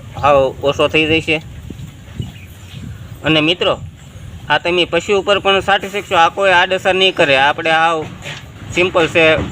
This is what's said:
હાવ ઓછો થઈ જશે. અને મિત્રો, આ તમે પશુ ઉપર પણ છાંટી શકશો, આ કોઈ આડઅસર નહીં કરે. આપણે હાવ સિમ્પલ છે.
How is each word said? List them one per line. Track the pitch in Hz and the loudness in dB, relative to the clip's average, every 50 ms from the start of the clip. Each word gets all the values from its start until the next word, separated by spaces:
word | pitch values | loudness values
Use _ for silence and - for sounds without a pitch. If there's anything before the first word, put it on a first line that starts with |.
| - - - - | -8 -16 -8 -2
હાવ | 131 143 143 135 135 131 - - 143 | 2 4 4 4 4 2 0 -2 -2
ઓછો | 139 - - 147 | 0 2 2 0
થઈ | 143 - 156 156 | 2 2 0 2
જશે. | 151 160 160 156 165 156 160 - - - - - - - - - - - - - - - - - - - - - - - - - - - - - - - - - - - - - | 2 0 0 0 -2 -4 -4 -4 -10 -16 -16 -16 -16 -14 -14 -14 -16 -16 -18 -20 -16 -12 -12 -12 -12 -12 -18 -20 -20 -20 -20 -20 -18 -16 -14 -14 -14 -14 -14 -16 -18 -12 -6 -2
અને | 147 160 156 | 0 0 2
મિત્રો, | 151 160 180 - 202 185 127 - - - - - - - - - - - - - - - | 2 0 0 0 0 -2 -2 -2 -6 -14 -16 -18 -20 -20 -18 -18 -16 -16 -16 -10 -2 0
આ | 147 | 0
તમે | 156 - 175 175 180 165 | 0 0 0 0 0 0
પશુ | - 165 175 - - 202 196 | 0 0 -2 0 0 0 0
ઉપર | 170 202 202 190 | 2 2 0 2
પણ | 185 196 196 190 | 2 2 2 2
છાંટી | 175 202 196 208 202 190 | 2 0 0 0 -2 -4
શકશો, | 196 202 - - 196 | -8 -8 -6 0 2
આ | 170 165 170 | 4 4 4
કોઈ | - 196 196 190 | 2 2 2 4
આડઅસર | 180 175 185 185 185 180 - 196 180 | 4 4 2 2 0 0 0 0 2
નહીં | 190 190 185 175 | 4 2 2 2
કરે. | 185 165 143 135 | 2 2 4 4
આપણે | 131 139 147 147 160 165 160 | 4 4 2 2 0 0 0
હાવ | 160 160 165 170 165 156 151 - - - - - - - - - - - - - - | 2 2 2 2 0 -2 -4 -8 -12 -14 -14 -14 -14 -14 -16 -18 -18 -18 -12 -6 -2
સિમ્પલ | 175 180 185 180 180 165 | 0 0 2 2 2 2
છે. | 147 - 175 160 160 156 - - - | 2 4 4 4 4 4 2 0 -6